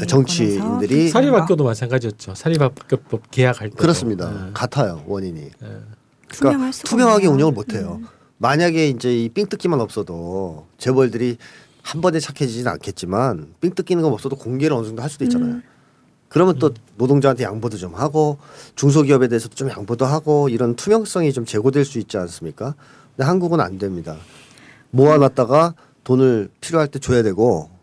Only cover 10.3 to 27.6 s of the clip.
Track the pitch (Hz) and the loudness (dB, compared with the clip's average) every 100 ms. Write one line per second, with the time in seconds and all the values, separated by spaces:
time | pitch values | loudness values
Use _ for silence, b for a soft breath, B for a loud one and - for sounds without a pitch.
10.3 | 95 92 78 - - 127 131 131 110 123 | -6 -8 -10 -18 -8 0 2 2 2 -4
11.3 | 117 B B B B - 156 180 160 147 | -6 B B B B -12 -2 0 0 -4
12.3 | 139 135 113 123 78 - - 87 101 131 | -4 -4 -4 -4 -6 -8 -10 -4 0 0
13.3 | 87 73 - 175 180 175 175 160 107 135 | -2 -8 -6 -6 -4 -2 0 0 -2 -4
14.3 | 139 110 127 156 127 110 113 139 - 247 | -8 -6 -2 0 -2 -4 -8 -10 -4 -2
15.3 | 247 240 240 - b b b b _ _ | 0 -2 -6 -12 b b b b _ _
16.3 | 151 185 139 151 120 _ - 127 143 139 | 2 2 2 0 -2 _ -4 2 4 4
17.3 | 123 110 107 113 104 90 85 147 151 151 | 2 -2 -4 -6 -8 -10 -6 -4 0 0
18.3 | 143 B B B - 139 143 139 139 123 | -2 B B B -2 4 4 6 4 4
19.3 | 117 113 - 135 - 101 117 131 151 151 | 0 -4 -8 -8 -8 -6 -2 0 0 2
20.3 | 147 143 113 120 120 196 220 208 185 156 | 2 2 0 -2 -2 2 0 0 -2 0
21.3 | 127 113 107 120 139 143 117 98 104 90 | -2 -4 0 0 2 0 -4 -6 -6 -6
22.3 | - 82 - 123 151 b b b - 135 | -8 -12 -10 -10 -10 b b b -4 0
23.3 | 185 175 165 92 95 101 90 80 78 - | 0 0 0 0 -4 -6 -6 -10 -14 -16
24.3 | B B B B B B 127 143 151 135 | B B B B B B 4 6 8 4
25.3 | 131 117 143 170 165 b b - 127 131 | 4 2 4 2 -2 b b 0 4 4
26.3 | 113 98 _ - 165 147 139 - 123 110 | 2 -2 _ -4 0 0 -4 0 2 2
27.3 | 92 120 87 | 2 2 2